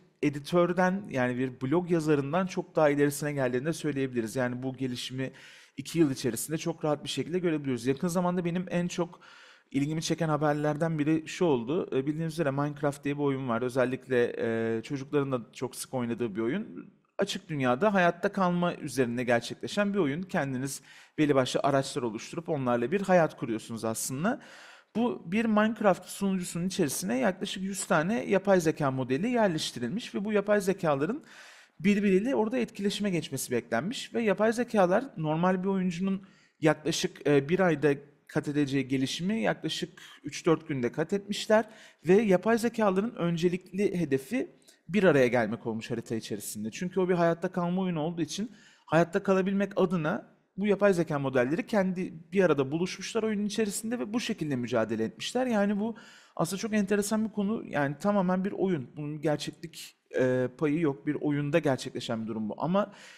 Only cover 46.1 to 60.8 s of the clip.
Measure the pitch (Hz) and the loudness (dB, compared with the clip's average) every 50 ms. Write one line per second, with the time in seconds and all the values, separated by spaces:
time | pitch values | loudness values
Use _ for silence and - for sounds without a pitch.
46.1 | 117 110 - - 113 101 - - - 104 107 110 - - 180 180 - 190 185 175 | -6 -6 -4 -6 -8 -8 -8 -10 -10 -8 -8 -8 -6 -6 -8 -4 -2 0 0 2
47.1 | 185 170 170 170 170 170 - 180 - 180 175 175 180 190 185 180 170 156 147 175 | 2 2 2 2 2 0 -4 -4 -2 -2 -2 0 0 -2 -2 -2 -2 -2 -4 -4
48.1 | 170 170 156 - - 190 220 - - - - - _ _ _ - 151 165 170 170 | -4 -4 -6 -6 -6 -8 -8 -8 -10 -16 -20 -20 _ _ _ 0 2 2 2 2
49.1 | 180 202 202 202 190 190 185 202 196 196 202 196 - - 190 165 185 165 151 156 | 0 -2 0 2 2 2 2 0 0 0 -2 0 0 0 0 2 2 0 0 -2
50.1 | 208 - - - _ _ _ _ _ 185 202 208 190 196 208 202 185 170 160 - | -2 -4 -6 -12 _ _ _ _ _ -2 0 0 2 4 4 4 4 2 0 0
51.1 | 151 139 139 131 127 127 123 131 160 220 - - 226 202 185 190 180 185 175 - | -2 -2 -2 2 2 2 2 2 0 -2 -2 0 0 0 0 0 -2 -4 -6 -6
52.1 | - - - _ 180 202 185 160 147 139 131 131 151 165 185 180 - - 185 - | -8 -12 -12 _ 2 4 4 6 4 4 2 0 0 -2 -2 -4 -4 -8 -8 -2
53.1 | - 220 214 220 214 202 208 202 208 226 220 202 190 - - 220 247 240 247 208 | 2 2 2 2 2 0 -2 -2 0 0 0 0 -2 -4 -4 -4 -4 -4 -4 -2
54.1 | 214 247 - - 220 - 160 151 135 123 120 110 123 113 110 107 113 107 110 107 | -2 -2 -2 -2 -4 -2 -2 -2 -2 -2 0 0 2 2 2 2 0 0 -2 -2
55.1 | - - - - - 247 262 254 226 202 202 202 208 196 214 233 220 - - - | -4 -8 -8 -4 -2 -2 0 2 2 2 2 2 0 0 -2 -4 -6 -8 -14 -20
56.1 | - - - _ _ - 220 - 196 190 226 220 214 214 196 202 214 202 202 - | -20 -20 -20 _ _ -4 -2 -2 -2 -4 -4 0 0 0 2 2 2 0 2 0
57.1 | 220 214 220 208 - 214 196 202 226 - - - - 147 143 139 147 - - 202 | 0 0 -2 -2 -2 -2 -2 -2 -2 -4 -6 -4 -2 -2 0 -2 -2 -2 0 0
58.1 | 208 202 180 180 185 190 185 202 - - 180 190 175 143 120 - - 151 147 147 | 2 2 2 2 2 0 0 -2 -2 0 0 0 0 -2 -4 -6 -10 -10 -8 -8
59.1 | 151 147 147 151 147 147 - - - - - 160 - - - - - _ _ _ | -6 -4 -2 -2 -2 -2 -4 -8 -10 -12 -14 -16 -16 -16 -18 -18 -20 _ _ _
60.1 | - - 127 127 127 127 127 123 127 - 160 147 147 175 | 0 2 2 2 2 2 0 -2 -2 -2 0 0 2 2